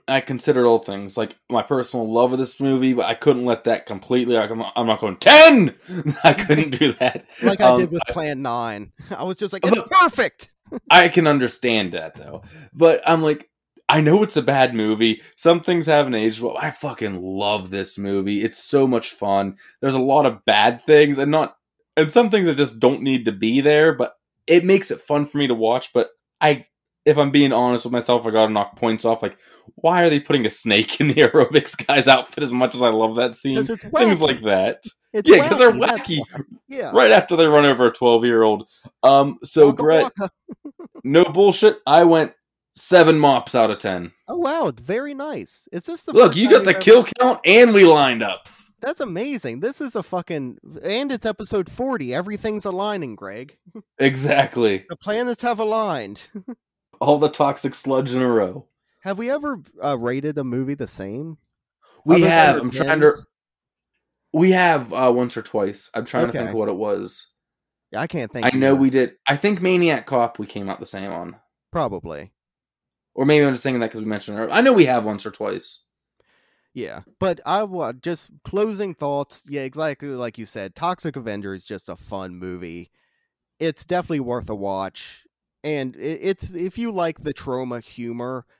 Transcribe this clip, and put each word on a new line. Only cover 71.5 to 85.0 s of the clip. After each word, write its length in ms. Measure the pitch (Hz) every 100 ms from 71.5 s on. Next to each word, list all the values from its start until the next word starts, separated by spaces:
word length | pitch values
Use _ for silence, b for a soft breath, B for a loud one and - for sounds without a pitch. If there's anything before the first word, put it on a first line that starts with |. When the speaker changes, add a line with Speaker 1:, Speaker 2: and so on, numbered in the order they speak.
| _ _
Speaker 2:
Probably. 640 | 170 131 95 82 76 85 _ _ _ _ _ _ _ _
Speaker 1:
Or 100 | -
maybe 200 | 135 151
I'm 80 | 143
just 100 | 127
saying 160 | 139 123
that 120 | 113
'cause 80 | 110
we 80 | 110
mentioned 300 | 107 - 104
it. 100 | 113
I 100 | 185
know 120 | 262
we 140 | 226 139
have 180 | 123
once 200 | 107 101
or 60 | 107
twice. 500 | - 104 98 - - _ _ _ _ _ _ _ _ _
Speaker 2:
Yeah, 300 | - 98 55 - _
but 200 | 190 170 -
I 160 | 190
wa-, 300 | 214 180 131
just 380 | 127 170 165 - _
closing 500 | - 196 214 202 202
thoughts. 500 | 165 147 143 139 - _
Yeah, 140 | 139
exactly 460 | 135 135 156 139 143
like 300 | 127 120 113
you 80 | 110
said. 280 | 113 98
Toxic 400 | - 170 180 165
Avenger 400 | 139 113 104 101
is 100 | 95
just 240 | - 98 -
a 60 |
fun 400 | 87 - 98 92 90
movie. 540 | 92 90 87 85 87 _ _ _ _ _ _ _
It's 240 | 160 147
definitely 360 | - 180 170 156
worth 300 | 123 120 98
a 40 | 107
watch. 640 | 98 95 95 -